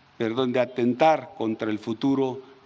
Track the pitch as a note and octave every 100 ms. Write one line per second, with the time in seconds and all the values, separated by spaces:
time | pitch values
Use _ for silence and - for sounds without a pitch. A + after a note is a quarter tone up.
0 | _ - A2+ A#2 B2+ B2 A#2+ - A#2+ B2
1 | D#3+ D3+ B2 - A2 A2 A2 G#2+ A#2+ A2
2 | C#3 C3+ C3 B2+ - -